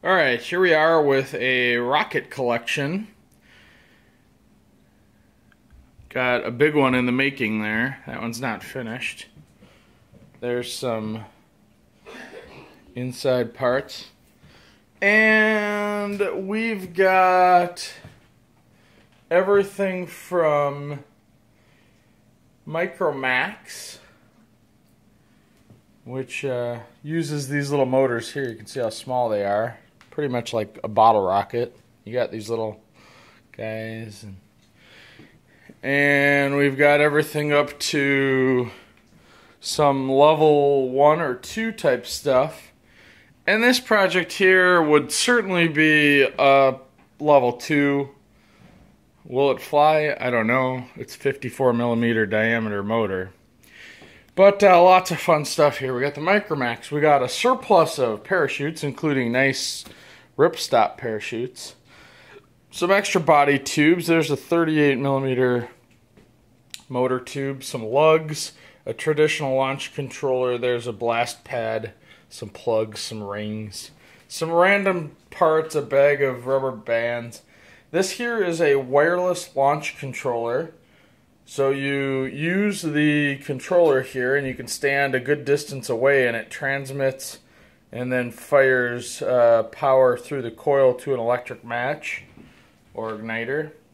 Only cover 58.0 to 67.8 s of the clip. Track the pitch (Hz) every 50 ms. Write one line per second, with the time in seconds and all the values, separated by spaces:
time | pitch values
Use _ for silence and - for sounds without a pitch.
58 | 131 117 107 104 - - 190 185 151 131 - - 139 151 165 - - 143 127 -
59 | - 156 143 131 123 117 120 127 135 139 127 - - - - - - - - -
60 | - - - - _ _ _ - 143 170 165 - - - 135 120 107 - - -
61 | - 120 110 107 - - - 110 123 127 - - - - - _ _ _ - -
62 | - - - - - - - - _ _ _ _ _ _ - - 170 175 196 196
63 | 196 - - 190 160 143 160 147 143 143 143 135 139 - - 156 147 156 175 175
64 | 156 - 170 165 156 139 147 131 - - 170 170 165 156 156 151 147 143 139 117
65 | 139 139 139 135 135 131 131 123 127 127 123 120 120 - - _ _ _ _ _
66 | _ _ _ - _ _ _ _ _ _ _ _ _ _ - - - _ 131 123
67 | 127 127 127 127 127 - - 143 139 139 139 131 - - - 131